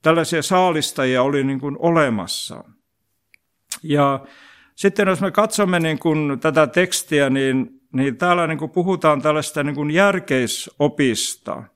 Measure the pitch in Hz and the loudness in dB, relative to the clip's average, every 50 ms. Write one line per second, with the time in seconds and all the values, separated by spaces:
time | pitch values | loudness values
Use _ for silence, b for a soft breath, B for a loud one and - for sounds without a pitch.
0 | _ 156 160 165 160 - 170 160 143 - 190 185 185 180 165 156 139 - - - | _ 4 2 2 2 0 -2 -4 -2 0 2 2 2 2 2 0 -2 -4 -2 -2
1 | 135 131 127 127 127 139 143 143 135 135 139 131 135 143 139 - - 170 170 165 | 0 0 2 2 2 2 0 0 -2 -2 -4 -4 -6 -8 -8 -2 0 2 4 4
2 | 151 135 117 104 87 - - - - - - 60 - _ - _ _ _ _ _ | 2 2 0 -2 -4 -6 -8 -10 -10 -12 -14 -16 -18 _ -20 _ _ _ _ _
3 | _ _ _ _ _ _ _ _ _ _ _ _ _ _ - - - 156 147 147 | _ _ _ _ _ _ _ _ _ _ _ _ _ _ -14 -12 -4 -2 0 2
4 | 143 143 139 131 B B B B B B B B B B B - - 202 196 - | 2 2 0 -4 B B B B B B B B B B B -2 -2 0 0 2
5 | 208 190 190 139 196 190 185 - 208 214 - - 208 185 180 175 165 160 156 - | 0 0 0 0 -2 0 2 2 0 2 2 0 0 2 2 0 0 0 -2 0
6 | - 170 156 156 151 147 139 120 - 160 143 156 156 139 - 175 185 180 - - | 0 0 0 0 0 -2 -4 0 -2 0 2 4 2 2 2 0 0 0 -2 -8
7 | - - 160 147 143 135 131 135 135 135 131 131 127 120 - - _ _ - 127 | -4 -2 0 0 2 2 2 0 0 0 0 0 -2 -4 -8 -20 _ _ -4 -2
8 | 135 139 120 - 180 175 175 175 170 156 160 147 156 151 - 180 175 190 190 165 | -2 -2 -2 -2 0 2 2 2 0 -2 -2 -6 -6 -4 -2 -2 0 0 -2 2
9 | - 160 151 143 135 151 151 151 147 - - 151 143 147 143 143 147 147 151 175 | 2 2 2 4 2 0 0 0 -2 -4 -4 -4 -4 -4 -4 -4 -4 -2 2 2
10 | 196 202 196 180 - - 139 131 123 110 - - - - _ _ 147 147 - - | 4 4 2 0 -2 0 0 0 0 0 -4 -8 -10 -14 _ _ 0 0 2 2
11 | 143 127 110 104 - - - _ _ - - - - - _ | 0 2 2 0 -4 -6 -8 _ _ -10 -10 -10 -10 -20 _